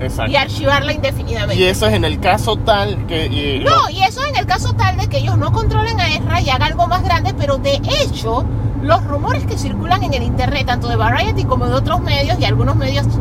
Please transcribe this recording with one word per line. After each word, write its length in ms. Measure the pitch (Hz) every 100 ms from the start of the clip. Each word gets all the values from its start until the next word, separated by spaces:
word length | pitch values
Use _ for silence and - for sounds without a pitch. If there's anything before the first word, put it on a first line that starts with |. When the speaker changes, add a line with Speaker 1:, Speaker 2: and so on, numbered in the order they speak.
Speaker 1:
Exacto. 320 | 131 - -
Speaker 2:
Y 40 | 269
archivarla 580 | 277 - 269 277 285
indefinidamente. 680 | 302 269 - - 233 196 180
Speaker 1:
Y 40 | 185
eso 200 | 190 214
es 60 |
en 120 | 208
el 140 | 127 -
caso 360 | 185 208 233 208
tal 480 | - 202 208 190 -
que... 200 | 160 -
y 360 | - - -
Speaker 2:
No, 80 | - 1077
Speaker 1:
lo 80 | 932
Speaker 2:
y 120 | -
eso 200 | 381 494
es 80 | 571
en 60 | 508
el 100 | -
caso 260 | 359 494
tal 240 | 480 392 381
de 120 | 392
que 100 | 539
ellos 180 | 381 370
no 160 | 285
controlen 480 | 440 427 427 440 440
a 80 | 330
Ezra 260 | 302 - 339
y 80 | 311
hagan 140 | 254 302
algo 140 | 330 339
más 160 | 359
grande, 320 | - 330 359
pero 240 | 381 285 269
de 160 | 277 277 - 294
hecho, 440 | 285 - 226 233 - - - -
los 220 | 277 359
rumores 400 | 285 285 302 302 -
que 100 | -
circulan 460 | 269 - - -
en 100 | 330
el 100 | 269
internet, 420 | 233 262 254 285 262
tanto 220 | 247 233
de 80 | 220
Variety 480 | 220 277 415 -
como 220 | - 262 247
de 80 |
otros 260 | 254 302 339
medios 360 | 311 285 277 -
y 40 | -
algunos 280 | - -
medios, 320 | 277 262 269 - -